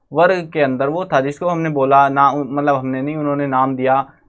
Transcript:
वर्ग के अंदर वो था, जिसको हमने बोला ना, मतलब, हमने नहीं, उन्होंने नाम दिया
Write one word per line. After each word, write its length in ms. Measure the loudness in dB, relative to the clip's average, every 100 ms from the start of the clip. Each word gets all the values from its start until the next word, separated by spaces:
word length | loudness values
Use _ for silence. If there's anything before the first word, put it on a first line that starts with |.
| _
वर्ग 380 | 2 2 2 -2
के 80 | -2
अंदर 280 | 0 0 -2
वो 140 | -2 -2
था, 140 | 0
जिसको 260 | -2 -4 -4
हमने 220 | -2 -2
बोला 380 | 0 2 4 4
ना, 220 | 4 2
मतलब, 420 | 2 -4 -2 0 0
हमने 260 | -2 -4
नहीं, 140 | -6 -4
उन्होंने 320 | -4 -2 -2
नाम 280 | 0 0 0
दिया 300 | 0 0 -2 _